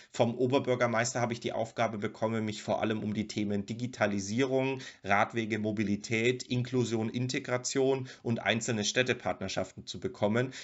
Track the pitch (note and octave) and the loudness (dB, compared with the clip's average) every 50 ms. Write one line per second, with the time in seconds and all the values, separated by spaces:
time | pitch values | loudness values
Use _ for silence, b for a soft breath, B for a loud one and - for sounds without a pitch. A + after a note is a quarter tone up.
0 | B B - - A#2+ A#2 A#2 A#2 C3 B2 C3+ - - C3 B2 B2 B2 A#2+ A2+ A2 | B B 0 2 2 2 4 2 2 4 4 4 4 4 2 4 2 2 4 2
1 | A#2+ A#2+ - B2+ A#2+ A2+ A#2 A#2 - A#2 - A2 A2+ - - - A#2 G#2+ A2 G2+ | 2 2 0 0 0 0 -2 -4 -4 -4 -2 -2 -4 -4 0 0 0 0 0 -2
2 | A2 G#2+ - - A2+ A2 A2+ A2 A2 G#2+ G#2 - - - G2+ - - A2 A2 G#2+ | -4 -4 -2 -2 0 0 0 0 -2 -2 -4 -4 -2 -2 0 2 2 0 0 0
3 | - G#2+ G#2 G#2+ G#2 - - A2 G#2 G#2 G#2 G2+ G2 - A#2 A#2 B2 B2 - - | -2 -2 -2 -2 -2 -2 -2 -2 0 0 0 -2 -2 -4 -6 -6 -6 -6 0 2
4 | A2 G#2 G2+ G2+ F#2+ G2 G#2+ B2 C3+ B2+ C3 C3+ C3 C3+ C3+ C3 C3 B B B | 2 2 2 0 -2 -2 0 0 0 2 2 2 2 0 -2 -4 -8 B B B
5 | - F#2+ G2 G2+ G#2+ - - A2+ A2+ G#2+ A2+ G#2+ G#2 A2 G#2+ G#2+ G#2+ G2 G2+ G2+ | -2 0 2 2 2 2 0 -2 -2 0 -2 0 0 0 0 0 2 2 0 0
6 | - - A#2 A2 A2+ B2 B2+ B2 - - B2+ B2 A#2+ B2 B2+ B2+ A#2 G#2+ A2+ A2 | 0 -2 0 2 2 2 2 0 -2 -2 -2 -2 0 0 0 0 0 2 0 -2
7 | A2 A2+ - B2 B2+ B2+ C#3+ D3 C#3 - B2 B2 B2 - - C#3 C3 C3+ C3+ C3+ | -2 -2 -2 -2 -2 -2 -2 -4 -2 -2 -4 -2 -2 -2 0 2 4 4 2 0
8 | B2+ C3 B B - A#2+ A#2 - - G2+ A2 A2+ A2 - A#2 G#2+ G#2 - - B2+ | -2 -8 B B -2 -2 -2 0 2 2 2 2 0 0 0 0 0 0 2 2
9 | B2 B2 A#2+ - - F#2+ F2+ - G2 F#2+ - G2+ F#2 - - - - - - F2+ | 2 2 0 0 0 -4 -2 -2 -4 -4 -4 -4 -4 -4 -8 -14 -14 -12 -10 -6
10 | - - - - G#2+ G#2 A2 A#2+ B2+ C3 B B | -6 -6 -2 0 2 2 4 2 0 0 B B